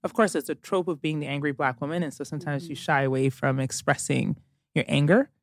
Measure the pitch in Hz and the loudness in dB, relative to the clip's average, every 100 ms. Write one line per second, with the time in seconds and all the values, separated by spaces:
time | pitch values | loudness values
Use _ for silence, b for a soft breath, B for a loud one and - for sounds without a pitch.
0 | 185 - 214 165 - 151 - 190 175 151 | -4 2 2 2 -4 -8 -2 -2 0 -2
1 | 156 151 143 143 147 143 139 120 143 170 | -2 -2 -2 -2 -2 0 -2 0 -4 -2
2 | 160 - 139 151 151 143 170 139 - 143 | -4 -6 -8 -6 -4 -4 -6 -8 0 2
3 | 135 131 135 131 139 131 135 - - 143 | 2 2 0 0 -2 0 -2 -4 -2 -2
4 | - 135 - - _ _ _ 156 - 147 | 0 0 0 -4 _ _ _ -4 0 2
5 | 147 202 285 _ | 6 4 4 _